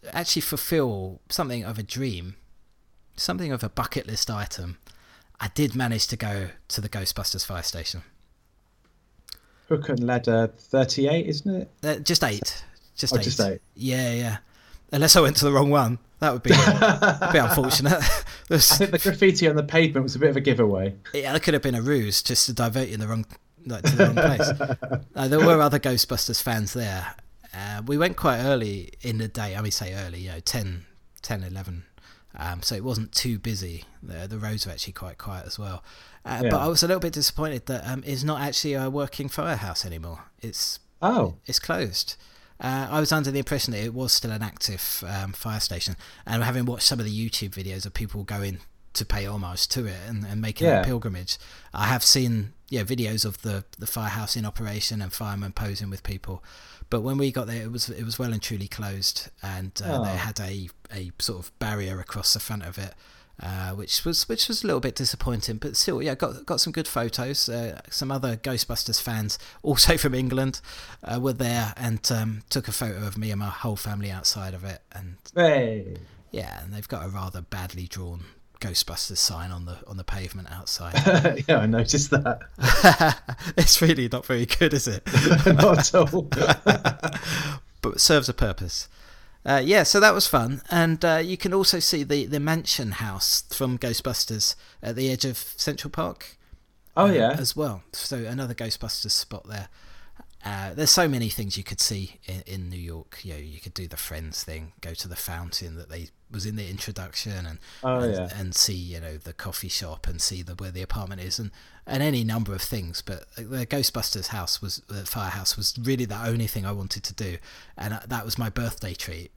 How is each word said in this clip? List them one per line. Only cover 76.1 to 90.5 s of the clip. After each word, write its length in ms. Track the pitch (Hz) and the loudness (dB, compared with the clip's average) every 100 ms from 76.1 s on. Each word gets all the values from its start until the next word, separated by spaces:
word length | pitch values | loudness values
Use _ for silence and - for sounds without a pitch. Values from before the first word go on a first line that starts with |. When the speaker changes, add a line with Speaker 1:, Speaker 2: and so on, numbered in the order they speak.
| - - | -20 -12
Speaker 1:
yeah, 300 | - - 50 | -10 -8 -10
and 120 | 85 | -10
they've 140 | 104 107 | -10 -8
got 160 | 95 87 | -8 -6
a 40 | |
rather 300 | 95 92 92 | -6 -6 -8
badly 460 | 82 95 90 90 87 | -10 -10 -8 -8 -10
drawn 380 | - 90 85 87 - - - | -8 -8 -10 -12 -18 -20 -10
Ghostbusters 580 | 101 85 - 85 - 92 | -4 -2 -2 -4 -6 0
sign 320 | - 82 87 | -2 -2 -8
on 160 | 87 87 | -8 -10
the, 120 | 90 - | -12 -12
on 100 | 98 | -10
the 60 | |
pavement 480 | 87 101 92 - 92 | -4 -4 -4 -10 -12
outside. 920 | 90 - - 85 - 143 170 147 - | -10 -6 -6 -2 2 6 6 6 2
Speaker 2:
<laughs> 40 | - | 4
Yeah, 100 | 147 | 4
I 60 | 107 | 6
noticed 460 | 113 113 147 143 | 4 4 2 4
that. 300 | 143 139 117 - - | 2 2 -2 -6 -2
Speaker 1:
<laughs> 960 | 127 - 190 - 160 - - 123 180 - | 6 8 10 8 6 4 -4 -8 -4 4
It's 240 | 160 - | 6 8
really 260 | 165 156 120 | 8 6 4
not 160 | 127 - | -2 -2
very 180 | 123 120 | 0 2
good, 260 | - 165 147 | 4 4 4
is 120 | 127 | 0
it? 140 | 98 - | -4 2
Speaker 2:
<laughs> 400 | 123 143 175 190 | 4 8 8 8
Not 320 | 151 185 170 | 10 10 8
at 160 | 143 - | 6 6
all. 340 | 143 185 151 | 6 4 -2
Speaker 1:
<laughs> 600 | 127 165 - - - - 120 160 - - 151 147 143 - - | 0 4 4 6 4 4 0 -4 -4 -4 -4 -4 -8 -12 -6
But 140 | - - | -6 4
it 40 | |
serves 300 | - 151 127 | 6 6 4
a 40 | |
purpose. 540 | 120 117 92 90 - - - - - - - | 0 0 0 -4 -6 -8 -16 -20 -20 -20 -12
Uh, 180 | - 139 | 2 2
yeah, 180 | 135 202 | 6 6
so 160 | 165 202 | 6 8
that 140 | 214 | 8
was 140 | 202 - | 6 4
fun. 340 | 147 117 | 4 2